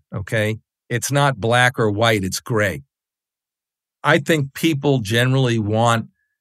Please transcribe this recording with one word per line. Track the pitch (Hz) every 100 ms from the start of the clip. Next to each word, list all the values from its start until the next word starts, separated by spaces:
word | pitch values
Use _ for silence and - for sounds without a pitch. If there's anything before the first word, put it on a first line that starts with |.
| _
okay? | - 92 113 107 110 _ _ -
It's | 120 -
not | 143 143 110
black | 113 120 123 127
or | 110
white, | 101 117 110
it's | 95 -
gray. | - 110 104 73 69 _ _ _ _ _ _ _ _ _ _ _
I | 143 170
think | - 160 139
people | - 160 143 143 135
generally | 101 117 127 135 123 117
want | 101 107 117 113 - _ _ _